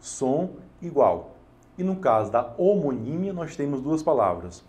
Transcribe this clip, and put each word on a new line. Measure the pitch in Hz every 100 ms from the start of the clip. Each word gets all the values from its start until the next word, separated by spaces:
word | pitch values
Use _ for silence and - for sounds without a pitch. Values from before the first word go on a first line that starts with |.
som | - - 131 147 185 - - -
igual. | 170 - - - - - - - _ -
E |
no | 185 190
caso | 160 110 101
da | 117 123 -
homonímia, | 185 196 147 120 113 165 196
nós | 180 160
temos | - 143 135
duas | 135 156
palavras. | 160 135 98 87 87 -